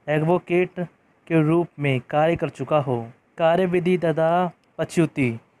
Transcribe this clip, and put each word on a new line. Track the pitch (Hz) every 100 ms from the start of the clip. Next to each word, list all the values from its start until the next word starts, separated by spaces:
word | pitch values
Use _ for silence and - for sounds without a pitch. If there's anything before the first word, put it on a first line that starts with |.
| -
एडवोकेट | 151 156 180 - 175 180 - 170 _ _ _ -
के | 165
रूप | 151 170 170 -
में | 143 127 -
कार्य | 147 156 170
कर | 143
चुका | - 131 151
हो। | 139 120 117 - _ -
कार्यविधि | 165 170 185 180 175 180
तथा | 165 156 160 175 180 - _ -
पदच्युति। | 160 - 160 - 127 117 _ _